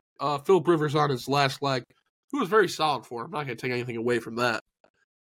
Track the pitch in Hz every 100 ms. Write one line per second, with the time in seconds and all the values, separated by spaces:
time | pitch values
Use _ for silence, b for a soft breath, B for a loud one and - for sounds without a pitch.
0 | _ - 139 143 139 185 151 170 151 151
1 | 147 127 - 143 135 - 139 131 - _
2 | _ _ _ - 190 220 185 - 156 131
3 | - 120 117 156 139 117 131 123 120 113
4 | 117 120 127 113 123 110 - _ _ _
5 | _ _